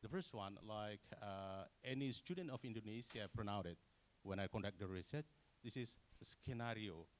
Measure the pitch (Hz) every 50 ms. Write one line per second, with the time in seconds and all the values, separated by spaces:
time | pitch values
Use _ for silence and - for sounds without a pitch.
0 | - 107 135 190 180 - - 113 98 98 101 - - 107 107 107 107 107 104 101
1 | - - - - 104 104 98 98 98 95 95 95 95 - - - - 131 131 131
2 | 139 135 120 - - - 180 185 180 156 131 120 - 127 110 113 107 110 107 117
3 | 120 - - 117 104 95 - 107 107 101 101 104 90 85 85 - - - - -
4 | - - - - - 98 95 98 98 92 - 113 98 101 101 87 101 92 95 92
5 | 85 - - 147 151 - - - - - - - - 120 104 131 120 113 - -
6 | - - - - - - - - - - 131 117 117 117 113 110 107 101 85 82
7 | 82 - -